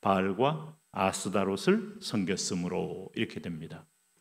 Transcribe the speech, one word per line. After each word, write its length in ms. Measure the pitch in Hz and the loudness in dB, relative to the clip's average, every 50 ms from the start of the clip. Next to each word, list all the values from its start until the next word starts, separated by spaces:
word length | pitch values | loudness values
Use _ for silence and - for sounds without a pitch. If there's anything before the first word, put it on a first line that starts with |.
바알과 760 | - 101 98 95 95 98 95 98 127 143 156 156 156 - - - _ _ - | 2 4 4 4 4 2 2 2 2 2 2 -2 -6 -12 -16 -20 _ _ -2
아스다롯을 1040 | - 95 95 92 - - 104 92 104 95 95 98 98 - 180 196 226 - - - - | 0 2 2 0 0 -2 -2 0 2 2 2 0 2 4 4 4 4 2 -2 -10 -12
섬겼으므로." 1120 | - - - 107 92 87 95 87 - - 98 90 87 87 90 90 87 85 87 90 95 - - | -8 -4 -2 0 0 0 0 -2 -2 -2 -2 -2 -2 -2 -2 -2 -2 -2 -4 -8 -10 -8 -4
이렇게 240 | 110 113 - - - | -4 -4 -2 -4 -6
됩니다. 440 | - 95 85 78 82 80 - - - _ _ _ _ _ _ _ | -8 -8 -8 -8 -10 -10 -12 -14 -18 _ _ _ _ _ _ _